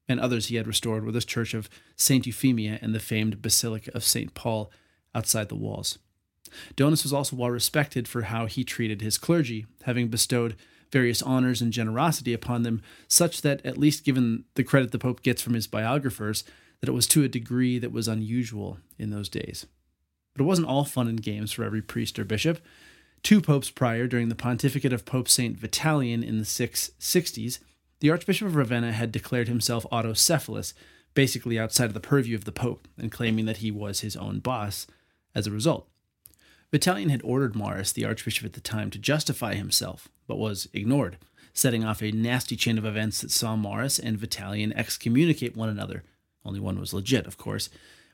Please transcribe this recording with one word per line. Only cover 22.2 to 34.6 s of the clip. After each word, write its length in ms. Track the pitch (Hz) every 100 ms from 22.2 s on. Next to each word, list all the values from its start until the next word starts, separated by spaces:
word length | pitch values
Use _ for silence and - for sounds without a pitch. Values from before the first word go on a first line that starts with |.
bishop. 360 | 101 107 160 165 - - - - _ _
Two 180 | - 214
popes 300 | 160 143 -
prior, 380 | - 123 113 123
during 200 | 123 117
the 60 |
pontificate 580 | 110 127 120 139 131 131
of 120 | 120
Pope 240 | - 127 123
Saint 300 | - 117 101
Vitalian 640 | 110 - 156 147 123 117
in 140 | 117 110
the 60 |
six 460 | 107 - 120 - - -
sixties, 600 | - 180 160 113 113 - _ _ _ -
the 100 | 147
Archbishop 380 | 165 - 185 208
of 80 | 151
Ravenna 340 | 120 120 117
had 220 | 110 117
declared 340 | 107 - 123 117
himself 400 | 120 117 117 -
autocephalous, 800 | 117 113 107 - 156 - 107 - - - - _
basically 420 | - 131 117 120 113
outside 280 | 113 -
of 100 | 120
the 60 | 104
purview 340 | - 143 117
of 120 | 110 104
the 60 |
Pope, 360 | - 123 - - -
and 140 | 113
claiming 340 | - 117 110 110
that 120 | 104
he 120 | 107
was 300 | 104 104 98
his 160 | 107 -
own 240 | 101 101
boss 480 | 123 123